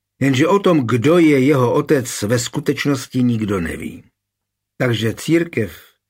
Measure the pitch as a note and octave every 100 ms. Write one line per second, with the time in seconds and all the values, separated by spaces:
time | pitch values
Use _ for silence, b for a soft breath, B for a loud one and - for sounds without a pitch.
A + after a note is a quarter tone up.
0 | _ - C3+ C3 E3+ G3 F#3+ D#3+ A2+ B2
1 | C3+ F3 D#3+ C#3 C3 D#3 A#2+ D3 D3+ C#3+
2 | A#2+ - G#2 A#2+ - D3+ D#3 C3 C#3+ C3+
3 | - C3 B2 A2+ G#2 G2 D#2+ D#2 D#2+ -
4 | - _ _ _ _ _ _ - C3 G#2+
5 | A2 - - E3 E3+ B2 G2+ - - _